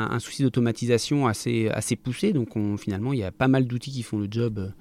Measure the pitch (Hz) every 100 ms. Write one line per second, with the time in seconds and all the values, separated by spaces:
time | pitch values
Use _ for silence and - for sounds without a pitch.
0 | 110 117 - - 135 127 117 110 120 120
1 | - 147 131 107 123 117 110 - - -
2 | - 123 202 160 113 110 104 101 - 98
3 | 120 139 95 - 131 135 127 120 135 135
4 | 113 107 101 110 120 104 98 -